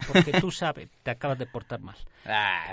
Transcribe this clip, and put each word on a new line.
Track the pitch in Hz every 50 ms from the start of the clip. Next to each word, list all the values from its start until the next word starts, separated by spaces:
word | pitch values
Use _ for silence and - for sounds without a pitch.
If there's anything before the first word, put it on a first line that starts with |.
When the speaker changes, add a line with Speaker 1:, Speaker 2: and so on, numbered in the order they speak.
| -
Speaker 1:
porque | - - 190 170 - - 180
tú | 180 185
sabes, | - - 180 160 - - - - _ _
te | - 131
acabas | 120 120 - 143 135 127
de | 127
portar | - - 120 - - 123 -
mal. | - - - -
Speaker 2:
<laughs> | - - - - -
Ah, | - 107 107 104 98 92 85 82 82